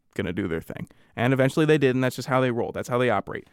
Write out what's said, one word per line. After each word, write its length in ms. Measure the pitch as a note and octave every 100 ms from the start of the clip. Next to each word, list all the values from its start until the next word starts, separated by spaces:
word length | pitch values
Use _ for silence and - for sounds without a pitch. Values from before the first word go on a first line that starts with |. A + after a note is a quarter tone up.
| _
gonna 200 | - F2+
do 160 | F2+ E2+
their 100 | D#2+
thing? 300 | - - - _ _ -
And 160 | C3
eventually 340 | C3 C3+ D#3+ D3+
they 120 | D#3
did, 180 | C3+ B2+
and 80 |
that's 140 | B2+ -
just 100 | B2
how 140 | C3
they 100 | B2+
roll. 220 | A#2 G2+
That's 160 | - G#2+
how 80 | B2
they 120 | B2+
operate. 380 | G2 - - -